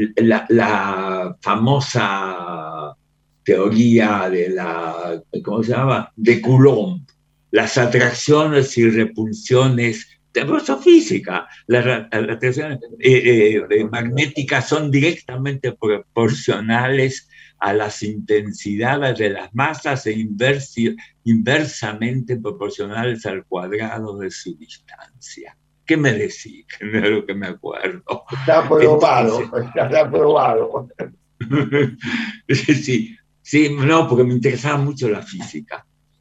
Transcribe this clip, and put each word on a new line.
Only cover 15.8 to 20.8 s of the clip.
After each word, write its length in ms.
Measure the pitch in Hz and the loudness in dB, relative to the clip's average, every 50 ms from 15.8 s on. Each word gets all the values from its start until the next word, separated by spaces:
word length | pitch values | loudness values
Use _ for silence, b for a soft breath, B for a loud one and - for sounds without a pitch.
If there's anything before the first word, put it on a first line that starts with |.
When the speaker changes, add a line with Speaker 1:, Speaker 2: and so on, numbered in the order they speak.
| 113 107 104 101 - _ - 117 117 110 - - - 123 104 101 107 113 113 120 127 131 139 135 131 131 131 - - b b b b b b b | -2 -2 -2 -2 -4 _ -2 0 0 0 0 -2 -2 -4 -4 -2 -2 0 0 0 0 0 0 0 0 0 -2 -6 -16 b b b b b b b
Speaker 1:
a 160 | - 101 101 | -2 -2 0
las 280 | 107 107 107 - - | 0 -2 -4 -8 -8
intensidades 1160 | 104 104 107 104 - - 107 104 104 101 95 - - 104 101 104 117 127 143 143 143 127 113 110 | -8 -8 -8 -8 -4 0 0 0 0 -4 -10 -10 -8 -6 -4 -2 -2 -2 -2 0 -2 -2 -2 0
de 100 | 107 101 | -2 -2
las 240 | 98 92 92 - 107 | -4 -6 -10 -8 -4
masas 520 | 123 139 156 156 139 - 151 135 131 - | -2 -2 -2 -4 -4 -4 -4 -4 -4 -4
e 100 | 110 107 | -4 -4
inversi-, 800 | 110 110 104 101 101 123 139 139 139 - - - 117 | -4 -6 -6 -4 -2 0 0 0 0 -4 -8 -4 -2